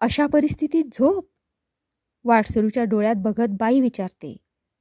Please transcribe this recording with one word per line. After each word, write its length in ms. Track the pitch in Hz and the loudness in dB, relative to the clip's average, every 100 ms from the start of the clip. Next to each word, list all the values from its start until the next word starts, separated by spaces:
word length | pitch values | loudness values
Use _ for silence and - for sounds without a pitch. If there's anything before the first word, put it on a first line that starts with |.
अशा 260 | 240 - 294 | -2 0 2
परिस्थितीत 580 | 294 294 - 302 330 294 | 2 2 -2 -2 -2 -2
झोप?" 340 | - 269 392 - _ _ _ _ _ _ _ _ _ 240 | 0 0 0 -6 _ _ _ _ _ _ _ _ _ 0
वाटसरूच्या 580 | 226 214 233 214 233 | 2 2 0 0 0
डोळ्यात 320 | 226 214 208 220 | 0 0 0 0
बघत 400 | 202 214 233 196 | -2 -2 -2 -2
बाई 200 | 220 262 | 0 2
विचारते, 540 | 254 - 185 - 151 - _ _ _ _ | 2 -2 -10 -10 -16 -16 _ _ _ _